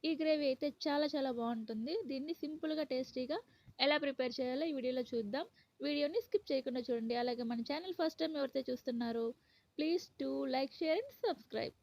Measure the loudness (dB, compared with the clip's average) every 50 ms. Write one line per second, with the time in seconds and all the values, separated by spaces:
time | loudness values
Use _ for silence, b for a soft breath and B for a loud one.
0 | 0 0 0 2 4 4 4 4 4 2 2 2 0 -2 -2 _ -2 0 2 2
1 | 2 2 2 0 0 0 0 0 -2 -2 -2 -2 -4 -6 -4 -4 -4 -2 -2 -2
2 | -2 -2 -4 -4 -2 -4 -4 -4 -4 -6 -6 -4 -2 -2 0 0 0 0 0 -2
3 | -2 -2 -2 -4 -2 -2 -2 -4 -4 B B B B B B 2 4 4 4 4
4 | 4 0 0 0 -2 -2 0 -2 -2 0 0 0 0 0 -2 0 0 0 0 0
5 | -2 -2 -2 -2 -2 0 -2 -4 -4 -4 b b b b b _ -2 0 2 2
6 | 2 2 2 0 -2 2 0 0 2 2 0 0 0 0 -2 -4 0 0 -2 0
7 | 0 0 0 0 0 0 0 -2 -2 -4 -2 -4 -2 -2 -4 -4 -4 -6 -2 0
8 | 0 0 2 0 -2 -2 0 0 -2 0 0 -2 -2 -2 -4 -4 -2 -4 -2 -2
9 | 0 0 0 0 0 -2 -2 b b b b b b b _ -2 0 2 2 0
10 | 0 -4 _ _ -2 -2 0 0 0 0 0 0 0 -2 -2 -2 2 2 2 2
11 | 0 -4 -8 -2 -2 -2 -2 -2 -6 _ -4 -4 -4 -4 -6 _